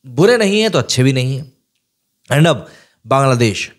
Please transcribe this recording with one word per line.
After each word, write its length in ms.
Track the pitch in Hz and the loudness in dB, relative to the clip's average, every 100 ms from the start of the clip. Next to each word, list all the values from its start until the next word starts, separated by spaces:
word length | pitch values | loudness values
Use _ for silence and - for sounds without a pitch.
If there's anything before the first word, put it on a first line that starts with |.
| 131 | -8
बुरे 320 | 123 202 240 | 0 2 2
नहीं 240 | 202 208 | 0 0
हैं, 100 | 220 | 0
तो 80 | 165 | -2
अच्छे 240 | 117 - | -2 0
भी 100 | 131 | 0
नहीं 240 | 131 127 131 | 0 -4 -8
हैं। 160 | 151 _ _ _ _ _ _ _ - | -12 _ _ _ _ _ _ _ -4
And 160 | 135 165 | 2 2
अब 200 | 120 - - _ _ 113 | 0 -6 -20 _ _ -2
बांग्लादेश 640 | 135 135 123 113 92 - | 0 2 2 0 -2 -12